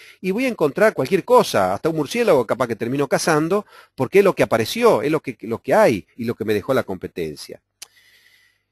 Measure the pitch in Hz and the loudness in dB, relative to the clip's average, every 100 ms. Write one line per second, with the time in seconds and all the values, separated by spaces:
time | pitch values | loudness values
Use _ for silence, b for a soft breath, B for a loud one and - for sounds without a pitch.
0 | B B 185 196 262 208 190 - 214 - | B B -6 -4 -4 -2 -2 2 0 0
1 | 135 180 - 247 - 110 92 98 156 160 | -2 -2 2 2 4 0 0 0 -4 -4
2 | 139 233 226 147 113 113 123 110 117 139 | -4 -2 2 2 2 -2 -4 -4 -4 -4
3 | 143 180 - 151 160 202 - B B - | -2 -2 0 0 0 -2 -6 B B -6
4 | 127 - 190 - 123 113 110 226 233 135 | 0 2 4 2 0 0 -2 2 2 4
5 | 135 156 - 110 110 113 - 180 202 104 | 0 -4 -6 -12 -10 -8 0 2 4 2
6 | - - 117 113 107 104 - 131 104 92 | -6 -10 -8 -6 -2 -2 -2 -2 -2 -8
7 | 90 - 80 73 - - _ - B B | -10 -8 -8 -10 -16 -20 _ -20 B B
8 | B B B B B B B | B B B B B B B